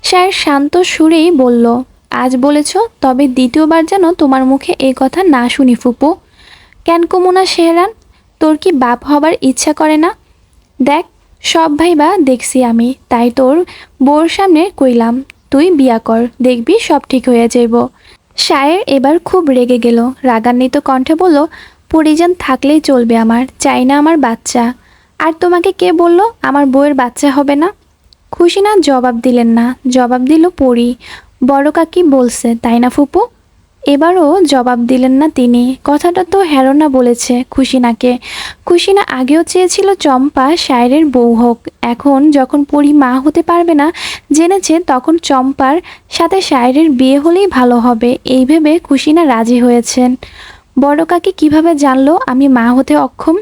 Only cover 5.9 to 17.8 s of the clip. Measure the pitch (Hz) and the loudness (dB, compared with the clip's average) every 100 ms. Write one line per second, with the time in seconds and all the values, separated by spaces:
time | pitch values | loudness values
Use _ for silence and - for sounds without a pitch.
5.9 | 233 285 359 _ _ - - _ _ - | 0 -2 -2 _ _ -20 -20 _ _ -2
6.9 | 339 339 370 370 370 381 - 339 330 370 | -2 0 0 0 0 0 0 0 2 -2
7.9 | 453 _ _ _ _ 311 302 - 311 240 | -4 _ _ _ _ 0 0 0 0 0
8.9 | 240 269 294 311 339 262 254 - 302 311 | -2 -2 0 0 0 -2 -2 -2 -2 0
9.9 | 311 320 440 _ _ _ _ _ _ 254 | 0 0 -4 _ _ _ _ _ _ -2
10.9 | 294 359 _ _ _ - 339 330 294 330 | -2 -4 _ _ _ -6 -2 0 0 0
11.9 | 339 294 392 269 254 - 262 247 233 233 | 2 0 2 0 0 -2 -2 0 0 -2
12.9 | 262 _ 240 240 240 254 302 359 - - | -4 _ -2 0 0 0 0 -2 -8 -20
13.9 | _ 262 294 330 - 392 311 370 - 269 | _ 0 2 0 -2 0 2 0 0 0
14.9 | 233 233 240 269 - _ 269 339 330 262 | 2 0 -2 -8 -20 _ 0 2 2 2
15.9 | 226 226 226 240 _ 247 247 233 403 - | 0 -2 -2 -2 _ -2 -2 0 -2 0
16.9 | 294 - 262 233 240 233 240 240 233 | -4 -2 -4 0 0 0 0 0 0